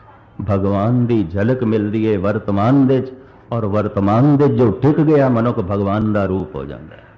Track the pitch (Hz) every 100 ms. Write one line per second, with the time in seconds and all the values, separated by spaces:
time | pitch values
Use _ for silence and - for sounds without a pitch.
0 | - - - - 95 98 98 101 107 123
1 | 120 113 85 98 107 131 113 110 104 110
2 | 110 101 95 107 - 101 107 139 127 131
3 | - - - - - 117 107 107 101 101
4 | 98 110 147 139 143 117 127 - 139 151
5 | 156 147 135 117 120 113 92 101 98 104
6 | 107 104 95 95 87 71 69 65 78 -
7 | -